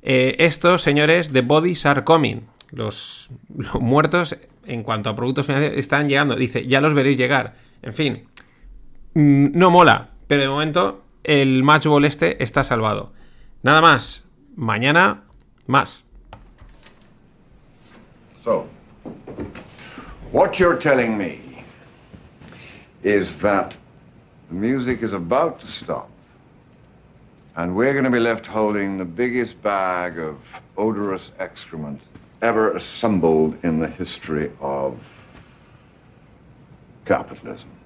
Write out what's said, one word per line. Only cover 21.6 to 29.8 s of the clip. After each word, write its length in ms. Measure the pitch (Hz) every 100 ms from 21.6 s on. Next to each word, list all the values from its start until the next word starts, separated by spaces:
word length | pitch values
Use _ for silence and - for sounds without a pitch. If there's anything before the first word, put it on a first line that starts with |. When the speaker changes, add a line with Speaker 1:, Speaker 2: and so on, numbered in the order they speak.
| - - - _ - - - _ - - - - - _
Speaker 2:
is 340 | 95 101 92 78
that 340 | 104 98 - - _ _ _ - _ _ _
the 60 |
music 480 | 82 110 135 123 120
is 100 | 110
about 460 | 98 85 127 160 -
to 80 | -
stop. 420 | - - 73 - - _ _ _ _ _ _ _ _ _ _ _ _ _ -
And 160 | 85
we're 180 | 90 127
gonna 160 | 139 131
be 120 | 123
left 260 | 117 110 -
holding 500 | 110 107 104 101 98
the 80 |
biggest 560 | 90 82 123 123 117 -
bag 540 | 107 101